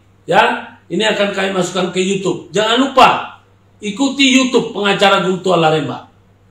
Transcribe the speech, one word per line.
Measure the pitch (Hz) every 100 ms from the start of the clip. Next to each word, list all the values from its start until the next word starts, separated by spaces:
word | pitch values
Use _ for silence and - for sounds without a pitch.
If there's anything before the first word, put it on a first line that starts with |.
| _ _ -
ya, | 196 233 247 - - -
ini | 180 214
akan | 202 202
kami | 190 196 185
masukkan | 170 185 180 185
ke |
YouTube. | 190 196 180 - -
Jangan | 185 220 254
lupa | 269 254 208 - - - _ _ _ -
ikuti | 208 208 269 277 269 254
YouTube | 254 233 - 196
pengacara | 202 185 196 190
Guntur | 180 185 185 170
Laremba, | 160 156 127 117 - _ _ _ _